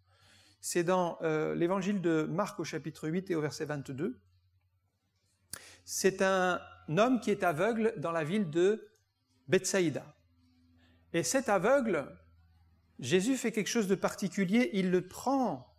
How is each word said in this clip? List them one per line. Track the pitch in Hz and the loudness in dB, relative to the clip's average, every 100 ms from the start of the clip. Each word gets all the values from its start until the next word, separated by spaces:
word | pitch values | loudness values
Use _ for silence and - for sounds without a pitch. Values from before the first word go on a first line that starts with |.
| _ _ _ - _ _ | _ _ _ -20 _ _
C'est | - 180 | -4 0
dans, | 170 185 175 - | 2 2 0 -2
euh, | 165 156 156 | -2 0 0
l'évangile | 156 170 196 185 208 | 0 0 0 0 0
de | 170 160 | 2 2
Marc | 156 160 196 - | 2 -2 -4 -6
au | |
chapitre | 160 160 156 - 156 | -8 -8 -10 -8 -4
huit | 180 185 | -4 -2
et | |
au | 160 | -2
verset | 147 147 | -2 -4
vingt-deux. | 147 147 131 131 202 - _ _ _ _ _ _ _ _ _ _ _ _ _ - - - | -6 -6 -8 -6 -6 -6 _ _ _ _ _ _ _ _ _ _ _ _ _ -18 -18 -20
C'est | - - 190 190 | -10 0 0 2
un | 190 190 185 175 - - - | 2 2 2 -2 -6 -16 -2
homme | 160 247 240 | 2 4 2
qui | - | 0
est | 202 | 0
aveugle | 180 151 214 226 220 190 | 0 2 0 0 -2 -2
dans | 170 | -4
la | 165 | -2
ville | 151 214 170 | -2 -2 0
de | 170 185 220 - _ _ _ _ _ - | 2 2 2 -4 _ _ _ _ _ 0
Bethsaïda. | 185 190 196 165 131 - - _ _ _ _ _ _ _ _ _ | 0 2 0 0 -2 -8 -18 _ _ _ _ _ _ _ _ _
Et | 165 | -2
cet | - 269 262 | 0 0 2
aveugle, | 202 208 277 226 160 - - _ _ _ _ _ _ _ - | 2 4 4 2 -2 -4 -12 _ _ _ _ _ _ _ -10
Jésus | 123 185 220 254 | 0 2 2 0
fait | 226 | -2
quelque | 220 - | -2 0
chose | 240 196 | 0 2
de | |
particulier, | 190 190 - 196 - 180 226 247 | 0 0 -2 -4 -2 2 2 2
il | 196 185 | 0 2
le | 180 180 | 0 -2
prend | - 254 269 226 127 - | -6 -2 0 0 -4 -10